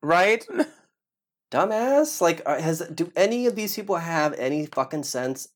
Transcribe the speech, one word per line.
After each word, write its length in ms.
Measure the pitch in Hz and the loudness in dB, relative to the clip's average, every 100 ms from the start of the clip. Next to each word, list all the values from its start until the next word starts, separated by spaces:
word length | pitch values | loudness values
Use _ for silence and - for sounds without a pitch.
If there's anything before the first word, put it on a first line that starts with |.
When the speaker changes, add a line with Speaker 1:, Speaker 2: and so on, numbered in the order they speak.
Speaker 1:
Right? 440 | 147 170 196 226 - 370 - - _ _ _ _ _ _ _ | 2 4 4 2 0 -4 -4 -6 _ _ _ _ _ _ _
Speaker 2:
Dumbass. 720 | 127 196 214 247 277 302 - | 0 0 0 2 2 2 2
Like, 220 | 175 165 | 2 2
uh, 160 | - 147 | -2 -2
has, 200 | 160 165 165 | 0 -2 -4
do 180 | 160 170 - | -4 -2 2
any 300 | 202 240 247 | 2 2 0
of 100 | 208 | -2
these 180 | 208 | -4
people 220 | 214 208 175 | -6 -4 -4
have 380 | 165 165 151 | -2 0 0
any 320 | - 131 147 151 | 0 -4 -4 -4
fucking 380 | - 131 156 | -4 -4 -4
sense 440 | 135 127 127 131 - | -6 -4 -4 -6 -12